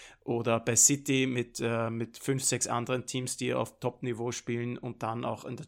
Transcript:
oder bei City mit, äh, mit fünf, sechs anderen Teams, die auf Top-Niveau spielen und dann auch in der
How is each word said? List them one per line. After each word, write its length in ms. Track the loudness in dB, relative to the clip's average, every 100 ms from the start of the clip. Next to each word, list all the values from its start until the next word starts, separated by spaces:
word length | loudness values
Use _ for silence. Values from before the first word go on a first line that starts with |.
| -20 -10
oder 360 | -2 0 2 2
bei 160 | 4 6
City 520 | 6 6 2 2 2
mit, 320 | 0 -2 -2
äh, 320 | 0 0 0
mit 260 | -2 -6 -6
fünf, 260 | -2 0
sechs 220 | 2 0 2
anderen 400 | 0 0 -2 -2
Teams, 320 | -4 -4 -2
die 160 | 0
auf 260 | 0 -2 -2
Top-Niveau 520 | -4 -2 -4 -2 -4
spielen 480 | -4 -4 -4 -2 -6
und 240 | -8 -6
dann 200 | -4 -2
auch 220 | -4 -4 -6
in 100 |
der 100 | -10